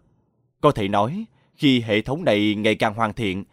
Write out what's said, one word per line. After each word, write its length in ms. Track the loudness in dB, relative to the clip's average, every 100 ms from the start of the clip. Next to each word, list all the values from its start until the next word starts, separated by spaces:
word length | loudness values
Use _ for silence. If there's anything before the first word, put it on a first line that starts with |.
| _ _ _ _ _ _
Có 100 | 0
thể 160 | 0 0
nói, 380 | 0 0 -4 -12 _ _ 0
khi 260 | 2 2
hệ 200 | 2 -2
thống 220 | -2 -4
này 320 | 0 2 2 0
ngày 200 | 0 0
càng 180 | -2
hoàn 200 | -2 -4
thiện, 300 | -4 -6 -6 -10